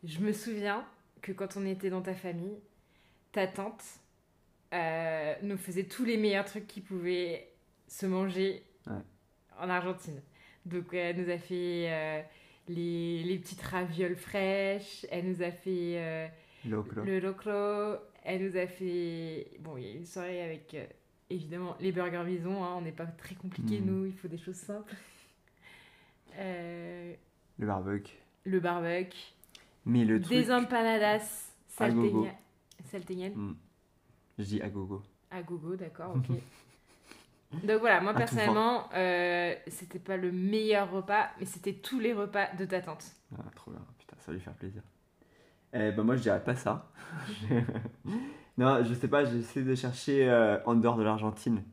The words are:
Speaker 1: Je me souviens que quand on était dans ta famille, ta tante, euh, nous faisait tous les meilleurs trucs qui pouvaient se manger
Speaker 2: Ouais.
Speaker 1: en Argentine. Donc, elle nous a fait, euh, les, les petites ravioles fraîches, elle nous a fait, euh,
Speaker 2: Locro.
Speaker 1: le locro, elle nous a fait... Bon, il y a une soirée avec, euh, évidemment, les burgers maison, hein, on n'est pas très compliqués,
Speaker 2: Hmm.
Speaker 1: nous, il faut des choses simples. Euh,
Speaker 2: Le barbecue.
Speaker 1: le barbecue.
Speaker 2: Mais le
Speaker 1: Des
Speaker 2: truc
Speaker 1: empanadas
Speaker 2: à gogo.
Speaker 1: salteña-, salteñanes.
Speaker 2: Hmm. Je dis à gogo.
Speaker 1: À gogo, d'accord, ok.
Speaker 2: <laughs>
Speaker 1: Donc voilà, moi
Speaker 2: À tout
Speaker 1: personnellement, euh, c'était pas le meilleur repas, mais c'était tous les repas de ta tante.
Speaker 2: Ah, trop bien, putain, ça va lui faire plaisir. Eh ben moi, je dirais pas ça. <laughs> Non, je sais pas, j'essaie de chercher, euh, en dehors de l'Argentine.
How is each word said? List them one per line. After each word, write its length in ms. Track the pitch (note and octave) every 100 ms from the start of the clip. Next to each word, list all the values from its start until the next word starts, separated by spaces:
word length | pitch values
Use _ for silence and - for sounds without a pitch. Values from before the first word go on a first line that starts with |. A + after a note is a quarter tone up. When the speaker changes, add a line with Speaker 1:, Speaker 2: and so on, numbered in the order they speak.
Speaker 1:
Je 160 | E3+ D#3
me 120 | G#3
souviens 520 | G#3+ A#3 G#3+ G3+ G3+ - - _ -
que 120 | -
quand 240 | F#3+ F#3+ G3
on 100 | G3
était 240 | F#3+ F#3+
dans 100 | F#3
ta 120 | F#3
famille, 440 | F#3 F3+ F3 F#3 G#3 - _ _ _ _ _ _
ta 140 | - F#3+
tante, 360 | F#3+ G3+ - - - _ _ _ _ _ _ _
euh, 640 | D#3+ E3 D#3+ E3 D#3+ D3+ D3+
nous 140 | G3+ G3
faisait 260 | F#3+ F3+
tous 200 | F#3+ -
les 120 | A#3+ A3+
meilleurs 280 | G#3+ G3 G3+
trucs 200 | G#3+ G#3+
qui 140 | -
pouvaient 680 | F#3 F#3+ F3 F3+ F3 E3 - _ _ _ _
se 180 | - G3
manger 580 | F#3 F#3+ F#3 F#3+ F#3+ - _ -
Speaker 2:
Ouais. 80 | G2 F#2 _ _ _ _ F#2+
Speaker 1:
en 80 | F3+
Argentine. 520 | F3+ F3+ F3+ - C#3+ - _ - -
Donc, 300 | F3+ F3 F3
elle 280 | F3+ F3 F3
nous 80 | F3
a 60 | F3
fait, 500 | F3 F3+ F3 F3 E3+
euh, 320 | D#3+ D#3 D#3 D#3 - - - -
les, 540 | E3+ E3+ E3+ E3+ E3+
les 140 | E3+ F#3
petites 220 | F3+ -
ravioles 560 | - F#3 F3+ E3 F3+ F3+
fraîches, 880 | - G3+ F#3+ G3 G3 G3+ G3+ - -
elle 180 | F3 F3+
nous 140 | F3+
a 80 | F3
fait, 460 | F3 F#3+ F3+ F3 E3+
euh, 280 | E3 D#3+ D#3+ - - - A#2
Speaker 2:
Locro. 360 | G#2+ G#2+ G#2+
Speaker 1:
le 180 | G3 F#3+
locro, 800 | F#3 F#3+ G#3+ G3+ G#3 G#3 G#3 G#3 - -
elle 240 | - F#3 F#3+
nous 60 | F#3
a 100 | F3+
fait... 840 | F#3 F#3 F3 E3+ E3 E3 D#3+ - -
Bon, 160 | D#3 C#3
il 60 |
y 60 | G#2
a 20 | A#2+
une 100 | E3+
soirée 360 | F#3+ F3+ F3+
avec, 300 | E3+ D#3+ D#3
euh, 120 | D3+ - - _ _ _
évidemment, 480 | F#3 D#3 E3+ F3+ -
les 140 | F#3+
burgers 320 | F3+ F3+ F3
maison, 400 | F3 F3+ E3+ G3
hein, 100 | F3+ F3+
on 20 |
n'est 100 | E3
pas 140 | D#3+ E3
très 280 | E3 -
compliqués, 460 | F#3 F#3 F#3 A3+ G#3
Speaker 2:
Hmm. 60 | F#3+
Speaker 1:
nous, 200 | F#3+ F#3+
il 80 |
faut 140 | F#3+ F3
des 100 | E3
choses 180 | F#3 F#3
simples. 380 | - G#3 G#3+ G3 - - - _ _ _ - - - - - _ _ -
Euh, 760 | F#3+ F3 E3+ E3+ E3+ F3 F3 D#3+ _ _ _ -
Speaker 2:
Le 80 | G#2
barbecue. 500 | G2 F#2+ G2+ G2+ - _ _
Speaker 1:
le 160 | - F#3
barbecue. 720 | F3 F3 E3+ F3 F#3 - - _ - - - _
Speaker 2:
Mais 200 | - B2 A2+
le 120 | A2
Speaker 1:
Des 40 | B2 B3
Speaker 2:
truc 60 | A3+
Speaker 1:
empanadas 1000 | B3 A#3+ A#3+ A3+ A3 G#3 G#3+ G#3+ - - - _ -
Speaker 2:
à 120 | A#2+
gogo. 340 | A#2 A2+ G#2+ A2
Speaker 1:
salteña-, 80 | - _ _ _ - -
salteñanes. 440 | G3 E3+ F#3 F#3 G#3
Speaker 2:
Hmm. 200 | G3+ - - _ _ _ _ _ _ -
Je 60 |
dis 180 | G2+ G#2
à 60 | G#2
gogo. 320 | G2+ F#2+ G2 G#2 _ _
Speaker 1:
À 120 | F3+
gogo, 340 | E3+ F3 D#3 F#3
d'accord, 380 | E3+ - E3+ E3
ok. 120 | B2+ -
Speaker 2:
<laughs> 80 | - - - - _ - - - - _ _ D3+
Speaker 1:
Donc 160 | G3+ A3
voilà, 200 | A3+ F#3
moi 120 | F#3+
Speaker 2:
À 20 |
tout 40 | G#3+
Speaker 1:
personnellement, 680 | A3+ A3+ G#3+ G#3+ A3+ A#3+ -
euh, 580 | - F#3 F3+ F3 F3 F3 - -
c'était 320 | E3+ F3 F3+
pas 180 | F#3 F#3+
le 140 | F3+
meilleur 580 | F3+ F#3 A3 A3 G#3 G3
repas, 380 | F#3+ F#3+ G#3 - -
mais 60 | F#3+
c'était 260 | E3+ -
tous 260 | G3 - C4
les 140 | A3
repas 340 | G#3+ G3+ G#3 G3 F3+
de 80 |
ta 160 | F#3+ F#3
tante. 240 | F3+ D#3 - - _ -
Speaker 2:
Ah, 60 | - -
trop 160 | -
bien, 80 | - - -
putain, 160 | - -
ça 60 | -
va 40 |
lui 60 | F2
faire 120 | F#2
plaisir. 280 | - F#2+ G2+ - _ _ _ _ _ - _ _
Eh 180 | A#2+ G#2+
ben 140 | G#2
moi, 100 | A2
je 80 | B2+
dirais 220 | A2 G#2
pas 100 | - B2+
ça. 360 | - - - - - D#3+ C3 G#2 G#2+
<laughs> 0 | A#2+ A#2 A2+ - - - A3 C4+ - - -
Non, 280 | B2+ C3+
je 80 | A#2
sais 140 | A#2+ B2
pas, 160 | C#3+
j'essaie 380 | C3+ A#2+ A#2 -
de 120 | C3
chercher, 540 | B2+ B2+ B2 - C#3 B2+
euh, 300 | A#2+ A2 G#2 -
en 80 |
dehors 220 | A#2 A#2 A#2
de 40 |
l'Argentine. 600 | G#2+ A2 G#2+ G#2+ - A2 F#2+